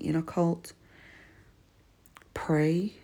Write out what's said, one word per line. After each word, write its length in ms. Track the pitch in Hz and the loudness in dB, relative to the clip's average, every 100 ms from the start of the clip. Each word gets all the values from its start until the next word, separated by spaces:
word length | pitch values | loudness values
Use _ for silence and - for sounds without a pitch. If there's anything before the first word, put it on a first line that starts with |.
| 151 | 0
in 100 | 160 | -2
a 60 | |
cult, 520 | 160 180 170 170 - - - - - - - - - _ _ _ _ _ - - - | 0 0 2 0 -8 -20 -20 -20 -20 -20 -20 -20 -20 _ _ _ _ _ -20 -20 -14
pray 600 | - - 156 156 170 208 - | -8 0 2 4 2 -2 -8